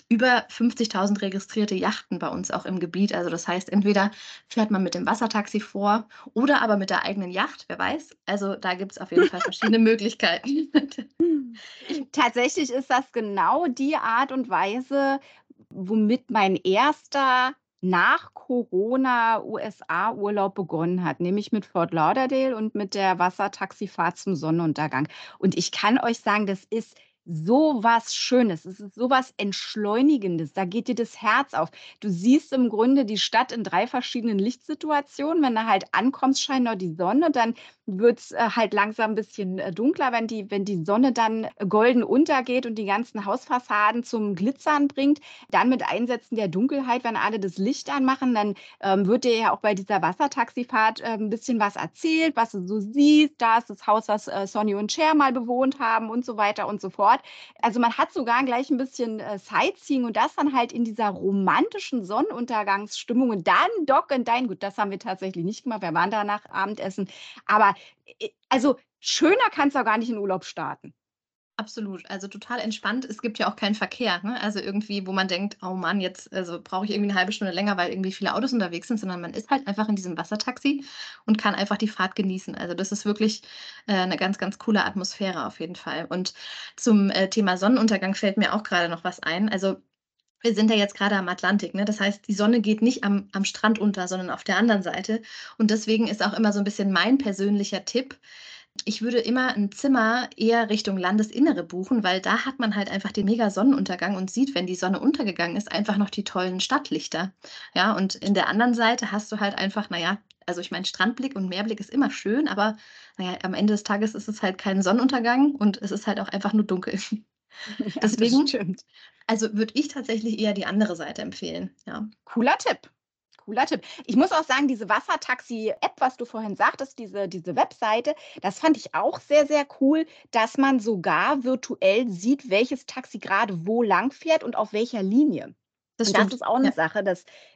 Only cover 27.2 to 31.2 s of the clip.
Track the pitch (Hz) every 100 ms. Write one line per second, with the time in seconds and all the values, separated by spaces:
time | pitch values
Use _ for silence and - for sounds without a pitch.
27.2 | - 156 160 262 311 247 226 233 - -
28.2 | - 254 226 160 180 190 202 - 247 262
29.2 | 254 - 202 190 - 220 208 220 285 285
30.2 | 196 170 156 - 185 220 - 233 226 -